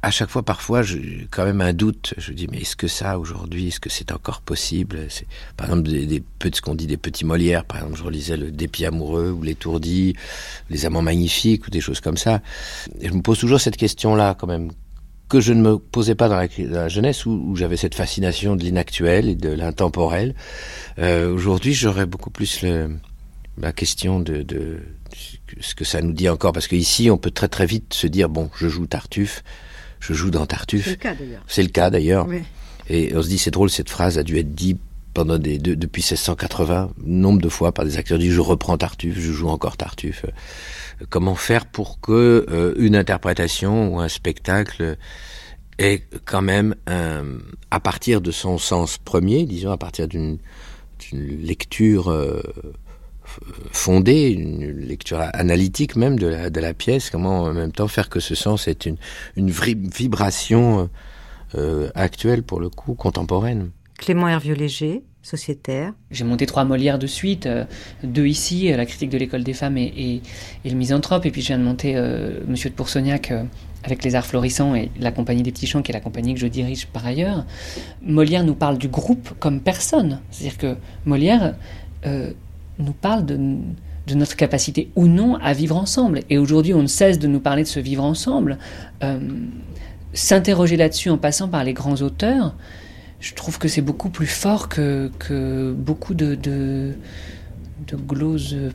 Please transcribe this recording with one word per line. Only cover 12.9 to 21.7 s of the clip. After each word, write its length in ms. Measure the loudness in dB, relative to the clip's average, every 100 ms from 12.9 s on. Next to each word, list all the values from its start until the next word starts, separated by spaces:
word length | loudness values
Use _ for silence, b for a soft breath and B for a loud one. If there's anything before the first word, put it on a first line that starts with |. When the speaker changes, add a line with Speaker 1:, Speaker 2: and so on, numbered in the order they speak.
| -8
Speaker 1:
Et 80 | -2
je 40 |
me 100 | 0
pose 180 | 2 2
toujours 200 | 6 4
cette 160 | 4 2
question-là, 600 | 0 2 2 4 4 2
quand 80 | -4
même, 240 | -4 -4 -10 -18 -18 -18 -20 4
que 120 | 4
je 120 | 6
ne 100 | 6
me 160 | 8 6
posais 360 | 0 0 2
pas 140 | 4 4
dans 80 | 4
la, 100 | 0
dans 340 | -2 -4 -2
la 60 | -2
jeunesse, 380 | 2 2 0 -2
où, 60 |
où 240 | -2 -2 0
j'avais 200 | 0 0
cette 200 | -2 -2
fascination 580 | -4 0 0 0 0
de 80 | 0
l'inactuel 680 | 2 0 0 0 4 4 4
et 60 |
de 140 | 0 -2
l'intemporel. 880 | -2 -2 0 0 2 2 2 -2 -4 B B B B B -2
Euh, 340 | 2 2 2
aujourd'hui, 400 | 2 2 2 2